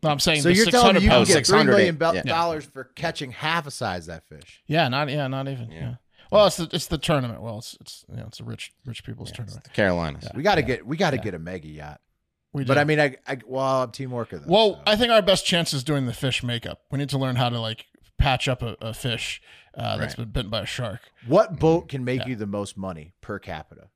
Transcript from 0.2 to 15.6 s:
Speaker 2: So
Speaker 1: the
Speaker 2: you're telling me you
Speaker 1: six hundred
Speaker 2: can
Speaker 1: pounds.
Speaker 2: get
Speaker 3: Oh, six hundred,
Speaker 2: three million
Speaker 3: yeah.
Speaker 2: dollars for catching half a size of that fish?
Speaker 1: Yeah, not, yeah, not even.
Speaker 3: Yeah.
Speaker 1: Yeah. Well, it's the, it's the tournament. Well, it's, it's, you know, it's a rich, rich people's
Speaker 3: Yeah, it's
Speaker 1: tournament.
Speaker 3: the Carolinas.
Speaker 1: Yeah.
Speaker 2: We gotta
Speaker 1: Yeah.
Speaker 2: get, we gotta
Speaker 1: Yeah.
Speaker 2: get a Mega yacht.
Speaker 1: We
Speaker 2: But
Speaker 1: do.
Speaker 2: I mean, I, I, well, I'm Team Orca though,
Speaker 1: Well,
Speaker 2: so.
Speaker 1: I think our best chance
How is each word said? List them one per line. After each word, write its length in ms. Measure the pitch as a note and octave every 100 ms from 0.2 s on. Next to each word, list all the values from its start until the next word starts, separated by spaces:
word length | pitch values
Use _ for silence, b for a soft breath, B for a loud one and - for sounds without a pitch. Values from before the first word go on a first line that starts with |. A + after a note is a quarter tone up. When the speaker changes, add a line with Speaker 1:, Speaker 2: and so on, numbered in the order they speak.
| - D#3
Speaker 2:
So 80 | D#3+
Speaker 1:
the 60 |
Speaker 2:
you're 100 | F#3 A3
telling 280 | B3 A#3+ G3
me 60 |
you 80 | G3+
Speaker 1:
six 0 |
hundred 0 |
Speaker 2:
can 0 |
Speaker 1:
pounds. 180 | - A#2
Speaker 2:
get 60 |
Speaker 3:
Oh, 20 | E3
six 140 | B2+
hundred, 220 | - D3
Speaker 2:
three 160 | B2+ F3+
million 360 | D#3 E3 F3 C#3
Speaker 3:
yeah. 60 |
Speaker 2:
dollars 320 | E3 E3+ D#3
for 200 | C#3+ C3+ B2+
catching 380 | - E3 D#3+ C#3
half 340 | A#2 D3+ E3+ D3
a 40 |
size 380 | - A#2 F2+ D#2+
of 60 |
that 120 | E2 _
fish? 360 | D2+ - - _
Speaker 1:
Yeah, 220 | D3+ D3
not, 220 | B2+ D3
yeah, 160 | C#3+ C3+
not 200 | C3+ C3+
even. 240 | C3+ A#2
Speaker 3:
Yeah. 100 | D#2+
Speaker 1:
Yeah. 140 | B2 B2 _ b b
Well, 160 | G#3 G3+
it's 100 | -
the, 120 | E3
it's 140 | F3 -
the 100 | D#3+
tournament. 460 | - D3+ B2 F#2+
Well, 160 | A2 G#2+
it's, 180 | - -
it's, 220 | - - _
you 80 | -
know, 80 | A2+
it's 140 | -
a 40 |
rich, 280 | A#2+ A2 - _ -
rich 180 | A2+
people's 240 | - A2+ A2
Speaker 3:
Yeah, 40 |
it's 40 | - G#2+
Speaker 1:
tournament. 120 | G2
Speaker 3:
the 60 | -
Carolinas. 520 | - G2+ F2 D#2+ C#2+
Speaker 1:
Yeah. 60 | -
Speaker 2:
We 80 | -
gotta 200 | E3+ F#3
Speaker 1:
Yeah. 40 | A#2+
Speaker 2:
get, 180 | A#2 F2+
we 100 | D#3
gotta 200 | F3+ C3+
Speaker 1:
Yeah. 40 |
Speaker 2:
get 100 | G#2+
a 40 | F2
Mega 300 | E2 F#2 D#2
yacht. 320 | D2+ D2 D2+ _ _ _ _ _
Speaker 1:
We 100 | D3
Speaker 2:
But 100 | C3
Speaker 1:
do. 60 | C#3
Speaker 2:
I 40 |
mean, 140 | D3 D3+
I, 180 | D3 B2+ -
I, 120 | C3+ A#2+
well, 360 | C3 C3+ C3
I'm 80 | B2+
Team 220 | - C3+
Orca 240 | B2 A2+ E2+
though, 80 | D2
Speaker 1:
Well, 240 | F#3+ A3 E3+
Speaker 2:
so. 40 | -
Speaker 1:
I 100 | G#3
think 160 | A#3+
our 80 | A3+
best 240 | F#3+ F#3+
chance 300 | - E3+